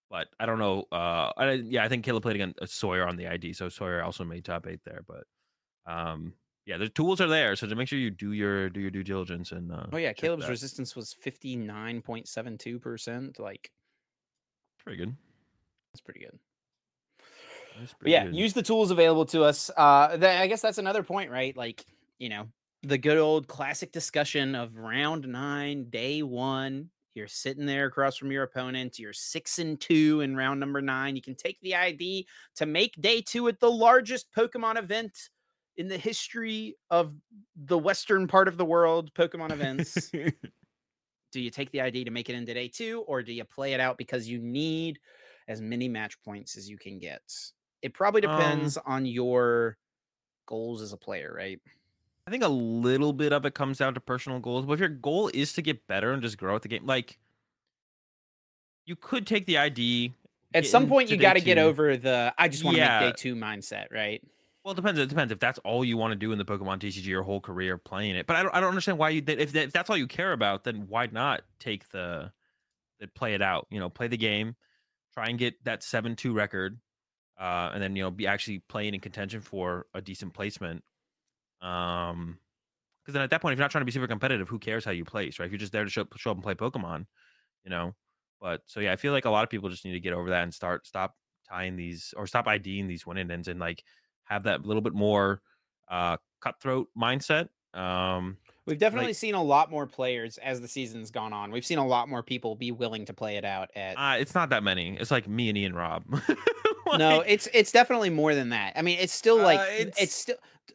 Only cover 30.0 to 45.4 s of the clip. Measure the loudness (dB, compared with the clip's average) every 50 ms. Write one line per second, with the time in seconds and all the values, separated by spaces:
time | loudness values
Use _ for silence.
30 | 6 6 6 4 2 0 -2 0 0 0 0 -2 -2 -2 -2 -2 -2 -2 -2 -2
31 | -2 -4 -6 -6 -10 -12 -12 -8 -6 -8 -8 -6 -6 -2 0 0 0 0 0 -4
32 | -6 -6 -4 -6 -8 -10 -16 -20 -20 _ _ -4 -2 0 2 2 2 2 0 0
33 | 2 2 2 2 0 -2 -4 0 0 0 2 4 4 4 6 8 8 8 8 8
34 | 6 2 -4 -8 -8 -4 _ 0 0 0 0 -2 -2 0 0 -2 -2 -2 -2 -4
35 | -4 -6 -10 -14 -18 -18 _ _ _ _ _ _ _ _ _ -10 -8 -6 -6 -4
36 | -4 -4 -4 -4 -6 -8 -8 -6 -6 -4 -4 -6 -6 -10 -12 -16 _ _ 2 4
37 | 4 2 -2 -10 _ _ -20 -20 -20 _ _ -18 -2 2 2 4 4 4 2 2
38 | 2 2 2 4 4 6 6 6 6 6 4 0 0 4 6 6 6 6 4 2
39 | 0 -2 0 2 2 2 2 -4 -6 -4 -4 -2 -2 -2 -2 -2 -4 -2 -4 -6
40 | -4 -4 -6 -2 -2 -2 -2 -2 -8 -18 -20 _ _ _ _ _ _ _ _ _
41 | _ _ _ _ _ _ -8 -6 -6 -6 -4 -6 -6 -6 -4 -2 -2 -2 -2 -4
42 | -4 -4 -6 -6 -6 -6 -6 -8 -8 -6 -6 -6 -8 -8 -8 -8 -8 -6 -6 -6
43 | -6 -4 -4 -4 -4 -6 -8 -10 -10 -10 _ -6 -4 -2 0 2 2 0 0 -2
44 | -6 -6 -6 -6 -4 -6 -6 -6 -6 -4 -2 -2 -2 0 -2 -2 -4 -6 -8 -10
45 | _ _ -20 -20 -20 -20 -20 _